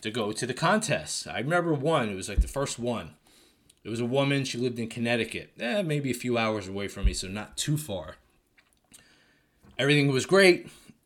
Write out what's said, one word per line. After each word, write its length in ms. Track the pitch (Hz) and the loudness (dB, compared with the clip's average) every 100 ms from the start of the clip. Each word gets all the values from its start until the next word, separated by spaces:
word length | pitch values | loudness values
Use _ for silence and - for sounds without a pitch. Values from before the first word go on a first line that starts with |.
to 100 | 110 | -6
go 200 | 113 104 | -2 -2
to 140 | 107 117 | -2 -4
the 80 | |
contests. 760 | 113 165 214 - 113 76 - - | -2 2 2 2 -2 -4 -8 -6
I 120 | 87 | -6
remember 340 | 123 175 170 | 0 0 2
one, 340 | 147 143 160 110 | 0 2 2 0
it 80 | 95 | -4
was, 140 | 92 | -4
like, 100 | - | 0
the 80 | - | 0
first 300 | 139 139 - | 0 -4 -4
one. 380 | 113 110 80 - _ _ _ _ _ _ | -4 -4 -6 -14 _ _ _ _ _ _
It 60 | - | -8
was 100 | 113 | -4
a 60 | 120 | 0
woman, 400 | 135 139 139 135 | 2 2 2 -2
she 140 | 123 | -2
lived 200 | 127 117 | -4 -4
in 80 | 113 | -6
Connecticut, 640 | - 117 120 110 90 - - | -4 0 0 -2 -6 -12 -8
eh, 220 | 226 214 | -4 -2
maybe 300 | 175 147 131 | 0 -2 -2
a 20 | |
few 240 | 120 123 117 | -4 -2 0
hours 300 | 110 107 95 | 0 -2 -4
away 200 | 98 98 | -6 -8
from 180 | 101 98 | -2 -2
me, 80 | |
so 140 | 92 95 | -2 -6
not 300 | 101 107 - | -8 -10 -6
too 200 | - 147 | -2 -2
far. 400 | - 95 80 - _ _ _ _ _ _ _ - _ _ _ _ _ _ - - | -4 -8 -10 -16 _ _ _ _ _ _ _ -20 _ _ _ _ _ _ -12 0
Everything 300 | 131 147 143 | 4 6 6
was 200 | 135 120 | 2 4
great. 420 | 185 190 175 - - - - | 8 8 8 2 -20 -20 -20